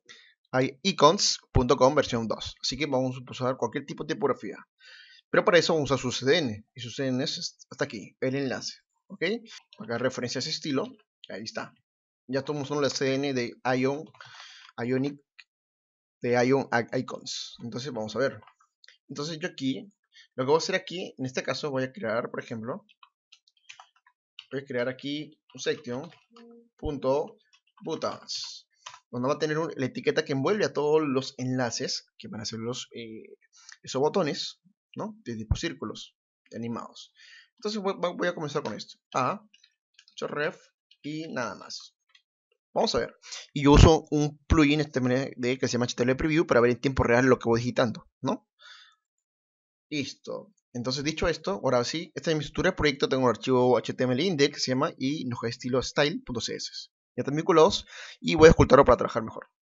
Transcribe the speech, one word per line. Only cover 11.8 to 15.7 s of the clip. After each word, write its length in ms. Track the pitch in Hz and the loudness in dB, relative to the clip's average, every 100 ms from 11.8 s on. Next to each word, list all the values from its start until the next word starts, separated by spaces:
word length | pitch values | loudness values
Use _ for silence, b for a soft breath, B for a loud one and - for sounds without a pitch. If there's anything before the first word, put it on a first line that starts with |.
| _ _ _ _ - | _ _ _ _ -6
Ya 140 | 135 | -6
estamos 240 | 135 147 | -4 -6
usando 180 | 131 147 | -4 0
la 80 | 135 | 0
C 160 | - 135 | 0 0
D 80 | |
N 180 | 135 143 | 0 -2
de 220 | 127 120 - 123 127 | -2 -4 -4 -2 0
Ion, 260 | 131 143 - B B B B B B - | 0 -2 -10 B B B B B B -8
Ionic, 420 | 120 131 143 143 _ - _ _ _ | -2 0 0 -6 _ -20 _ _ _